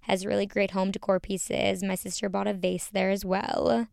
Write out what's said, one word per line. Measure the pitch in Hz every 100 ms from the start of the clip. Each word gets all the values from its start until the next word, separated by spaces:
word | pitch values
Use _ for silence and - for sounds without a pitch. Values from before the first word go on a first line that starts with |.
| -
has | 190 202
really | 208 196
great | 202 196
home | 190 190
decor | 185 - 185
pieces. | - 196 - - 196 185
My | 190
sister | 185 190 - 202
bought | 196 202
a | 190
vase | 180 180 -
there | 196 190
as | 196
well. | 190 190 - - - 233 226